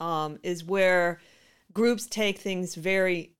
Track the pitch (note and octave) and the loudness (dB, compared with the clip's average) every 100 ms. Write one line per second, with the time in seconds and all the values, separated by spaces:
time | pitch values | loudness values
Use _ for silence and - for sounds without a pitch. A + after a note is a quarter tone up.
0 | E3+ D#3 D#3 D3+ F3+ F3 E3 G3 F#3 F3+ | -4 -2 -4 -6 -6 -6 -2 2 4 4
1 | F3 E3+ _ _ _ _ _ G#3 A#3 A#3 | 2 -2 _ _ _ _ _ 0 2 2
2 | - G#3+ G#3 G3 G3+ F#3 F3+ E3 E3+ F#3+ | -4 -2 -2 -2 -4 -4 -4 -4 0 2
3 | F#3 F3 - _ | 2 0 -6 _